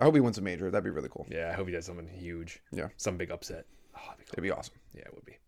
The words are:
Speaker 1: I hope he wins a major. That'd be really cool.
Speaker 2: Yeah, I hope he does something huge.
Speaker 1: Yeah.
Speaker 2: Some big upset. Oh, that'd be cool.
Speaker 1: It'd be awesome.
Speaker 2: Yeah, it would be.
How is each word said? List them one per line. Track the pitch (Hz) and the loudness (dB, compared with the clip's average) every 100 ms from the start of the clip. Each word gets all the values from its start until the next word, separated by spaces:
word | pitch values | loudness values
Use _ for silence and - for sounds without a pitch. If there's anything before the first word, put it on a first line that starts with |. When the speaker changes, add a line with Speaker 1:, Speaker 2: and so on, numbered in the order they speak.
Speaker 1:
I | 143 | 8
hope | 151 | 10
he | |
wins | 120 101 | 8 4
a | |
major. | 95 87 92 | -2 -2 0
That'd | 104 | 2
be | 92 | 0
really | 78 64 | -2 -4
cool. | - - | -8 -6
Speaker 2:
Yeah, | 80 82 | -4 -2
I | |
hope | 98 92 | -2 -2
he | |
does | 85 90 | -4 -6
something | 87 82 | -10 -12
huge. | 90 87 85 82 - _ | -10 -8 -8 -8 -12 _
Speaker 1:
Yeah. | - 73 - | -6 -6 -4
Speaker 2:
Some | 104 90 | -2 -2
big | 87 | -4
upset. | 87 - 82 - - - | -6 -8 -12 -14 -20 -20
Oh, | - - | -18 -16
that'd | - | -18
be | |
cool. | - | -10
Speaker 1:
It'd | - | -4
be | 92 | -2
awesome. | - - - - | -2 -6 -16 -20
Speaker 2:
Yeah, | - | -18
it | - | -18
would | - | -18
be. | - - | -20 -20